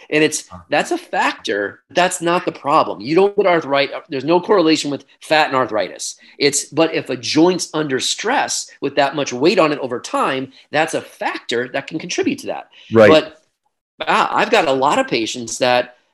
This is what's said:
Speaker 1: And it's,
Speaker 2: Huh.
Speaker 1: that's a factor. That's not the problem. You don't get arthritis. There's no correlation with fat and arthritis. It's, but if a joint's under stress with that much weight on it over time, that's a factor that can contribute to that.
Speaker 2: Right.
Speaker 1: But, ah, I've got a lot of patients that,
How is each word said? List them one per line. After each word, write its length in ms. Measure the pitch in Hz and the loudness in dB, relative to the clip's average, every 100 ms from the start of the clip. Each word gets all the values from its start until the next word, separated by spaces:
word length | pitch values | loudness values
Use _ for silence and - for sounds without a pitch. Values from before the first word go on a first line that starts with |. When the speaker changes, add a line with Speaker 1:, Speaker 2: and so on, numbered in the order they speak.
| - | -4
Speaker 1:
And 160 | 151 | 0
it's, 240 | 151 - - | 0 -2 -10
Speaker 2:
Huh. 120 | 90 - | -20 -4
Speaker 1:
that's 200 | 147 214 | -2 -2
a 60 | 330 | -6
factor. 840 | - 185 262 - - 101 202 - _ | -4 -4 -4 -4 -6 -4 -4 -8 _
That's 320 | 180 180 - | 0 0 0
not 240 | 170 180 165 | -2 -2 -4
the 60 | |
problem. 500 | - 139 151 101 87 | -6 0 2 2 -4
You 120 | 117 | -2
don't 220 | 165 202 202 | 2 2 2
get 100 | 196 | 2
arthritis. 520 | 170 135 139 139 127 - | 0 0 0 0 -6 -8
There's 160 | 139 | -6
no 160 | 139 175 | 0 0
correlation 500 | 175 202 160 151 147 | 4 2 4 2 -2
with 140 | 135 - _ | -8 -12 _
fat 280 | - 156 139 | 0 2 2
and 80 | 135 | 0
arthritis. 640 | 113 107 87 - - - - - | 0 -2 -4 -8 -14 -14 -20 -2
It's, 280 | 143 - - | -2 -2 -4
but 280 | 143 160 | -2 0
if 160 | 160 - | -2 -6
a 60 | 123 | -8
joint's 520 | 113 147 175 175 - | -2 2 4 2 -4
under 260 | 156 151 127 | -4 -2 -2
stress 680 | - - 208 214 123 - - - | -4 -4 -2 -2 -2 -6 -10 -8
with 160 | 143 139 | -4 0
that 200 | 139 139 | 0 -2
much 180 | 135 | -6
weight 240 | 123 156 214 | 0 2 4
on 140 | 156 | 2
it 60 | 143 | 0
over 200 | 123 120 | -6 -8
time, 520 | - 277 208 131 131 - _ | -6 -4 -2 -4 -8 -14 _
that's 240 | 139 160 | -2 -2
a 80 | 135 | -4
factor 680 | - - 240 349 - 120 127 | -8 -10 -8 -8 -6 -6 -4
that 180 | 139 - | -8 -8
can 120 | 160 | -10
contribute 400 | 180 - 370 - | -6 -4 -4 -4
to 80 | 98 | -8
that. 240 | 71 - _ - | -10 -12 _ 2
Speaker 2:
Right. 200 | 110 107 | 8 8
Speaker 1:
But, 320 | 156 - - _ _ _ _ _ _ | 8 4 -10 _ _ _ _ _ _
ah, 340 | - 202 - | -2 0 0
I've 160 | 131 214 | 0 2
got 180 | 214 160 | 2 2
a 40 | |
lot 260 | 135 135 220 | 2 2 2
of 100 | 262 | 0
patients 500 | 123 110 127 117 - | -2 -4 -6 -10 -2
that, 380 | 127 123 123 _ _ | 2 2 0 _ _